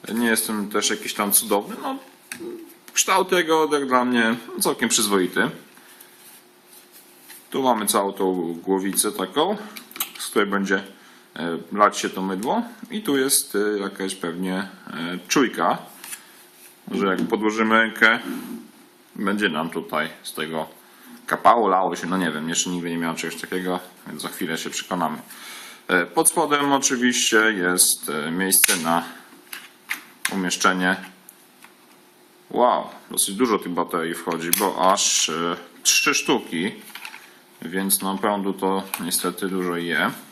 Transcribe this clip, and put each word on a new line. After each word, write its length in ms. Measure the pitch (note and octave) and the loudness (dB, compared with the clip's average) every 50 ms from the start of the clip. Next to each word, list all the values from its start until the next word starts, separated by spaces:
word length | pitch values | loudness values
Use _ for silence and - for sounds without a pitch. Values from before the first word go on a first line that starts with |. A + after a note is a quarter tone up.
| - - | -8 -4
Nie 180 | G#2 A#2 A#2+ | -2 0 2
jestem 420 | A#2 A2+ A2 - - A2 G#2 G2+ G#2 | 2 2 2 0 -2 -4 -4 -4 -2
też 220 | G#2 G#2 G#2 - | -2 0 0 0
jakiś 240 | A2 G#2 - - - | -2 -2 -4 -8 -4
tam 180 | - G#2 G2+ | -2 -2 2
cudowny. 440 | G2 - A#2 G#2+ G#2 G2+ A2+ - A3+ B3+ | 2 2 2 4 2 2 2 -2 -10 -8
No, 160 | C#4+ C4+ C4+ C4+ - - - - - - - - - - - A2+ - - - - _ - | -6 -8 -8 -8 -10 -18 -20 -20 -18 -16 -14 -12 -10 -10 -10 -12 -14 -18 -20 -20 _ -4
kształt 400 | - - - - F#3+ F#3+ F#3 F#3 | -2 -2 2 4 4 2 4 4
jego, 360 | F#3 F3+ E3 D#3 D#3+ D#3 D#3 C#3+ | 2 2 4 4 4 4 4 4
jak 140 | D3+ C#3+ C#3 | 2 0 2
dla 180 | B2+ B2+ B2+ B2 | 2 2 2 4
mnie, 320 | B2 B2 A#2+ A#2 A2+ A#2 A#2+ - - - - | 4 4 4 4 2 0 -2 -6 -10 -6 -2
całkiem 280 | - E3 C#3 - - - | 0 0 0 0 0 0
przyzwoity. 640 | - - A2 G#2 G2+ G2 F2+ F2+ - F#2 G#2+ D#3 - - - - - - - - - - - - - - - - - - _ - _ _ _ - - - - - - - - - - - - - - - - - | 2 2 2 4 4 4 2 2 2 0 0 0 -2 -8 -18 -20 -20 -20 -20 -20 -20 -20 -20 -20 -20 -20 -20 -20 -20 -20 _ -20 _ _ _ -20 -20 -20 -20 -20 -20 -20 -20 -20 -20 -20 -20 -20 -20 -20 -16 -8
Tu 120 | - D3+ | -4 0
mamy 240 | C3+ B2+ A#2+ G#2+ G#2 | 2 2 2 2 2
całą 260 | G#2 - G#2+ G2 G2 | 2 2 2 2 0
tą 420 | F#2+ - G2 F#2+ F#2 F2+ E2+ E2+ E2+ E2 | -2 0 0 2 2 0 -2 -4 -6 -6
głowicę 500 | - F#2+ F#2+ F#2+ F#2+ G2 F2+ - - G#2+ | 0 0 2 2 2 0 0 0 -2 -2
taką, 440 | G2+ - F#2 F2+ - C#3+ D#3+ F#3+ G#3+ G#3 - - - - - - - - - - - - | -2 -2 -4 -2 0 0 2 2 0 -4 -6 -14 -16 -18 -18 -18 -8 -8 -8 -8 -6 -12
z 80 | - | -12
której 220 | - - A2+ G2+ G2 | -2 2 2 2 2
będzie, 360 | G2+ G2 G2 G2 G2 G2 - - - - - - - - - _ - | 2 0 2 2 0 0 -2 -8 -18 -20 -20 -20 -20 -20 -20 _ -10
e, 220 | E2 E2 E2+ E2 E2 - - | -6 -4 -4 -4 -6 -6 -6
lać 260 | G2 G2+ G#2 G2+ G#2 - | 2 4 4 4 4 0
się 120 | - G2+ | -4 -4
to 120 | - F#2+ | -4 -4
mydło. 400 | F#2+ F#2+ F#2+ F#2 G#2+ C3+ F#3+ A#3 B3 - - - - - | -4 -4 -4 -4 -2 -2 -2 -2 -2 -6 -12 -16 -14 -10
I 120 | - G#3+ | -10 -6
tu 140 | G#3 - C#3+ | -2 0 2
jest, 380 | C3+ C3 C#3 C3+ - - - - | 2 2 2 2 0 0 0 0
e, 240 | G2+ G#2 G#2 G#2+ G2+ | 0 0 2 0 -2
jakaś 360 | G2 G2 G2 - F#2+ F#2+ F#2+ | -4 -6 -6 -6 -6 -6 -4
pewnie, 400 | - - E2+ E2 F2 F#2 F#2 F#2 | -4 -6 -6 -4 -4 -4 -2 -2
e, 120 | F#2+ G2+ G2 - - - - - D#2 E2 E2+ F2+ F#2+ - - | -4 -4 -8 -10 -18 -16 -12 -10 -8 -6 -6 -6 -8 -4 0
czujka, 500 | - D3+ C3 G2+ - F2+ E2 F#2+ C3 - - - - - - - - - - - - - - - - - - - - _ _ - | 2 2 2 2 2 0 2 2 0 0 -4 -16 -20 -20 -16 -16 -16 -16 -16 -20 -20 -20 -20 -20 -20 -20 -20 -20 -20 _ _ -6
że 160 | - - G2+ | -2 0 2
jak 160 | F#2+ F#2 F2 | 2 2 0
podłożymy 560 | - - A#2 G#2 G#2+ A2 G#2+ A2 A2+ A2 A2 A2+ | 0 -2 0 0 0 0 2 2 4 4 6 4
rękę, 400 | A2+ G#2+ G#2+ - A2+ A2 A2+ A#2+ - - - E2 E2+ - - - - - - - - - _ _ _ _ - | 4 2 2 4 4 4 4 2 -2 -8 -8 -8 -10 -10 -12 -14 -14 -18 -20 -20 -20 -20 _ _ _ _ -8
będzie 320 | - G#2+ G2 G2+ G#2 G#2 F#2+ | -4 -2 -2 0 2 0 0
nam 220 | D#2 D2+ D#2+ E2+ | 0 0 -4 -4
tutaj 380 | - E2+ E2 - - D#2 D2+ D2+ - - | -4 -6 -6 -4 -4 -4 -4 -4 -8 -12
z 100 | - - | -16 -12
tego 360 | - - D#2 D#2 D#2+ D#2+ D#2+ - - - - - - - - - - - - | -8 -8 -6 -4 -4 -6 -6 -6 -12 -20 -20 -20 -20 -20 -20 -20 -20 -14 -4
kapało, 420 | - - - - F#2+ A2+ A#2+ G#2+ G2 | -4 -4 6 6 6 8 8 6 4
lało 280 | F#2 F#2 F#2+ F2 E2+ | 4 4 2 0 -2
się, 100 | E2+ - | -4 -4
no, 120 | E2 F#2 F#2+ | -2 0 0
nie 120 | F2+ D#2+ | 0 0
wiem, 180 | D2+ D2+ D#2 E2 | -2 -2 -4 -2
jeszcze 220 | E2 - - F#2 | -2 -2 -2 -2
nigdy 200 | F2+ F2 E2+ F2 | -4 -4 -4 -4
nie 80 | E2+ E2+ | -4 -2
miałem 180 | E2+ E2+ D#2 | -2 -4 -4
czegoś 240 | - - E2 - - | -4 -6 -8 -8 -8
takiego, 400 | - - F#2 F#2 F#2 F#2 F2+ F2+ - - - - - | -8 -6 -4 -4 -2 -2 -4 -4 -6 -12 -20 -18 -16
więc 160 | - - D2 | -14 -12 -10
za 60 | - F2 | -10 -10
chwilę 300 | - - F#2+ D#2+ E2 D#2+ | -6 -6 -4 -4 -4 -6
się 120 | - - | -6 -8
przekonamy. 480 | - - - - F#2 F2 E2 D2+ D#2 - - - - - - - - - - - - - _ - | -8 -8 -6 -4 -2 -2 -2 -2 -2 -8 -12 -16 -18 -18 -16 -16 -16 -16 -16 -18 -20 -16 _ 2
E, 180 | F#2+ F2+ E2+ | 2 2 2
pod 220 | - - D#3+ D#3+ D#3 | 2 0 2 2 4
spodem 440 | - F3 D#3+ C#3+ D3 C#3+ C#3+ C#3+ | 4 2 2 2 2 2 4 4
oczywiście 640 | C#3 C3+ C3+ - C#3 A#2+ B2 B2 A#2+ A#2+ - - A2+ | 4 4 4 2 2 4 2 2 2 2 2 4 6
jest, 720 | A2 A2 A2 G#2+ F#2+ F2 F2+ F2+ F#2 - - - - - - | 6 6 6 4 2 2 2 4 4 4 2 2 -2 -4 -6
e, 220 | D2 D#2 D2 D#2+ | -4 -4 -2 -2
miejsce 460 | E2 F2+ F#2+ - - - - - G2 | -2 0 2 4 4 4 4 4 2
na 280 | F2 D#2+ E2 E2 E2+ - - - - - - - - - - - - - - - _ _ - - - - - - - - - | 0 2 2 0 0 0 -4 -14 -18 -20 -20 -20 -20 -20 -18 -18 -18 -18 -20 -20 _ _ -12 -12 -12 -12 -20 -20 -6 -6 -4
umieszczenie. 640 | - F#2+ F#2 F2+ - - - G2 F#2 F#2 F2+ F2+ F#2 - - - - - _ - - - - _ _ _ - - _ _ - _ - - _ _ _ _ - _ _ _ _ - | -2 -2 -2 -2 -2 2 2 2 4 4 2 2 0 0 -4 -16 -20 -20 _ -20 -20 -20 -20 _ _ _ -20 -20 _ _ -20 _ -20 -20 _ _ _ _ -20 _ _ _ _ -6
Wow, 380 | - A2 B2 B2 G2 D2+ - - - - - - | 0 2 4 4 4 0 -2 -6 -14 -20 -16 -8
dosyć 240 | - - - - G2 | -4 -4 -2 -2 0
dużo 240 | G#2 B2+ A#2 G#2+ F#2 | 0 2 2 2 0
tych 140 | - F2+ | 0 -4
baterii 420 | F2 E2+ E2+ - - E2+ E2 E2 E2+ | -4 -4 -2 -2 -2 -4 -4 -4 -6
wchodzi, 360 | - - F2+ E2 E2 E2 E2+ F2 F#2+ | -6 -4 -4 -4 -4 -2 -2 0 0
bo 340 | G#2 F#2 - - E2+ F#2 | 0 0 0 2 4 4
aż, 360 | G2 G2+ - - - - - - | 4 4 2 0 2 0 0 0
e, 280 | D#2 D#2+ E2+ E2+ E2+ - - - - - | -2 -2 -2 -2 -4 -4 -8 -18 -20 -2
trzy 320 | - - - - - D3+ C#3 | 0 2 2 4 4 2 2
sztuki, 580 | - - - C#3+ A2 - - F2+ E2 F2+ A2 A#3 - - - - - - - - - - - - - - _ - - | 2 2 2 2 2 0 -4 -4 -2 -2 -2 -4 -8 -18 -18 -18 -16 -16 -16 -18 -18 -20 -20 -20 -20 -20 _ -20 -14
więc, 400 | - D#2+ F2+ F#2+ G2 G2 F#2+ - | -12 -6 -4 -2 0 0 0 0
no, 160 | G2 F#2+ G2 F2+ | 0 -4 -2 0
prądu 340 | - G#2+ G#2 G2+ G2 G2 | 0 0 0 0 -2 -4
to 300 | F#2 - F#2+ F#2+ F#2+ F#2+ F#2+ - - - | -2 -2 0 0 0 0 -2 -6 -10 -8
niestety 480 | - E2+ F2 - - F2+ - - G#2 F#2 | -6 -4 -4 -2 -2 -2 -4 -2 -4 -4
dużo 280 | F#2+ F#2 F#2 F2+ F2 | -2 -2 -2 -2 -2
je. 340 | E2+ E2+ E2+ D#2+ D#2 F2+ A#2+ - - - - | -4 -2 -2 0 0 0 0 -2 -6 -16 -20